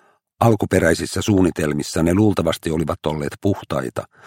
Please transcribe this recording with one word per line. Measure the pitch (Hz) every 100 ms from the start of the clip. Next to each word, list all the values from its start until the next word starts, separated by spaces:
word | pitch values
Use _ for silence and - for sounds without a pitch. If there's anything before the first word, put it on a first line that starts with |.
| _ _ _ -
Alkuperäisissä | 117 107 92 92 85 85 82 95
suunnitelmissa | 92 95 90 - 76 73 73 85
ne | 82
luultavasti | 92 110 92 80 76 82
olivat | 80 78 - 76
olleet | 78 71 -
puhtaita, | 98 98 - 71 62 - - _